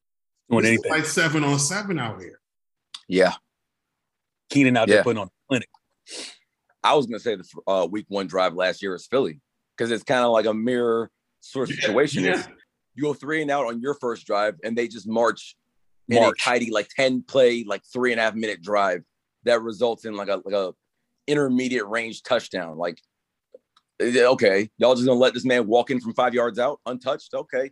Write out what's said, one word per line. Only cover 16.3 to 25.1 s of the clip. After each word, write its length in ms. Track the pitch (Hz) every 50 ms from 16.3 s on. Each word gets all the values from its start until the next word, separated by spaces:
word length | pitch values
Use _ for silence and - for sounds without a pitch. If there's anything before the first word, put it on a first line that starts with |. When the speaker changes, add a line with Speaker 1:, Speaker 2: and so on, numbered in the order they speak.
| - - -
Speaker 3:
tidy, 260 | 127 123 123 120 113
like, 180 | 107 104 104 - -
ten 280 | - 135 131 131 127
play, 420 | - - - 139 127 120 120 117 113
like, 180 | 104 101 98 -
three 260 | _ - 127 123 123
and 80 | 117 113
a 40 | 113
half 100 | 110 104
minute 260 | 110 110 107 98 85
drive 420 | 82 101 104 101 98 95 90 87 - _ _ _ _ _ _ _ -
that 180 | 117 120 117
results 420 | 113 113 107 92 123 117 110 - -
in, 100 | 113 107
like, 140 | 101 101 95
a, 140 | 98 92 -
like, 100 | 95 101
a 200 | 101 95 90 - _ _ _ _ _ _ _ _ _ _
intermediate 600 | - 147 147 143 131 123 123 127 123 127 117 104
range 360 | 101 110 117 113 113 104 -
touchdown. 540 | - - 127 113 - - - 92 87 82 78
Like, 240 | 80 87 87 82 - _ _ _ _ _ _ _ _ _ _ - - _ _ _ _ _ _ _ -
eh, 220 | 101 120 123 127 117
okay, 460 | 123 135 131 120 101 95 98 110 110 _
y'all 180 | - 113 123 127
just 120 | 120 123
gonna 120 | 131